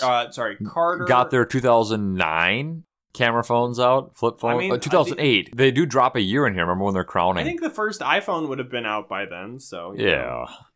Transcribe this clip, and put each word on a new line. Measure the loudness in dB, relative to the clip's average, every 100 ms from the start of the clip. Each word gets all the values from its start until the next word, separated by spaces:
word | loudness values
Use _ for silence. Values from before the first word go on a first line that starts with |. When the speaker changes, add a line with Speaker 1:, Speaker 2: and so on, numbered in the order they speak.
Speaker 1:
uh, | 0 0 -2
sorry, | -4 -6 -6 -6
Carter. | -2 0 0 2
Speaker 2:
Got | 2 4
there | 2 2
two | 2
thousand | 4 4 4 0 -2 0
nine. | 0 2 2 0 -4 -10 -16 _ _
Camera | -2 0 0
phones | 2 0 0 2
out, | 4 2 0 -2
flip | -2 0
phone. | 0 0
Speaker 1:
I |
mean, | 0
Speaker 2:
Uh, | -2
two | 2
thousand | 2 2 0
eight. | 2 2
Speaker 1:
I | 0
think | 2
Speaker 2:
They | 2
do | 4 0
drop | 2 2 2
a |
year | 0 0 0
in | 0
here. |
Remember | 0 0 0
when | 0
they're |
crowning? | -2 0 2 0
Speaker 1:
I | -2
think | -4
the | -6
first | -4 -6 -4
iPhone | -2 -2 -2 -4 -4
would | -6
have | -6
been | -6 -4
out | -6 -6
by | -8 -8
then, | -10 -14 -14
so, | -14 -12 -10 -2
you | 0
Speaker 2:
Yeah. | 0
Speaker 1:
know. | -2 -8 -10 -14 _